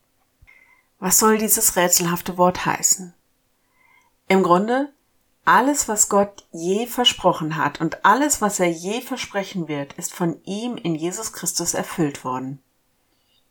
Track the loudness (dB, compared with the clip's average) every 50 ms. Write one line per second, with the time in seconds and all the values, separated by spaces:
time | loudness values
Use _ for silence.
0 | _ _ _ _ _ _ _ _ _ _ _ _ _ _ _ _ _ _ _ _
1 | -2 0 2 4 6 4 4 4 2 2 0 2 2 2 2 2 2 4 2 2
2 | 2 0 -2 -2 -4 -4 0 4 4 4 4 2 -2 -2 -2 0 0 0 0 -2
3 | -4 -8 -16 _ _ _ _ _ _ _ _ _ _ _ _ _ _ _ _ _
4 | _ _ _ _ _ 2 4 4 6 6 4 4 4 2 0 0 -2 -4 -6 _
5 | _ _ _ _ _ _ _ _ _ 4 6 6 6 4 2 0 -2 -2 0 0
6 | 0 2 2 2 2 2 -2 -10 -20 _ -12 -6 -2 0 0 0 -2 -2 -2 0
7 | 0 0 0 2 2 2 2 2 -2 -4 -2 -2 -2 -2 -2 -4 -6 -6 -4 0
8 | 2 4 4 4 2 0 0 0 -2 -2 0 0 0 0 0 -2 -6 -6 -6 -6
9 | -6 -8 -8 -10 -10 -8 -6 -6 -6 -6 -6 -8 -6 -6 -6 -6 -6 -8 -10 -10
10 | -12 -10 -6 -4 -2 -2 -2 -4 _ -10 -8 -8 -6 -8 -8 -6 -4 -4 -4 -2
11 | -4 -6 -6 -6 -8 -10 -10 -10 -8 -8 -6 -4 -4 -4 -4 -4 -6 -6 -2 -2
12 | -2 -2 -2 -6 -8 -6 -6 -6 -6 -8 -10 -12 _ _ _ _ _ _ _ _
13 | _ _ _ _ _ _ _ _ _ _